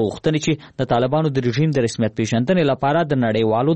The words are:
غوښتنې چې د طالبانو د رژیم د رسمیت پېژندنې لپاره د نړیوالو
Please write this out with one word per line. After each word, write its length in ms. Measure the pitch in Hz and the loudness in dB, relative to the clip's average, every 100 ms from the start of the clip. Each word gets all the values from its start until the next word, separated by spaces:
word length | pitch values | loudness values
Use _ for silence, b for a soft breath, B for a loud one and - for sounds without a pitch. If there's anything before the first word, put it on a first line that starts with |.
| 110 | 0
غوښتنې 340 | - - 156 | -2 -2 -2
چې 80 | 151 151 B - | -2 -4 B -6
د 160 | 131 | -2
طالبانو 340 | 120 127 147 160 135 | 0 0 0 -2 -2
د 100 | 123 | -2
رژیم 220 | 117 160 139 | 0 0 0
د 100 | 117 | -2
رسمیت 260 | - 110 - | -2 -4 -2
پېژندنې 460 | 110 117 123 185 147 | -2 0 0 2 0
لپاره 280 | 131 139 156 | 0 0 0
د 180 | 165 139 120 | 0 0 0
نړیوالو 460 | 110 110 110 139 | 2 2 2 2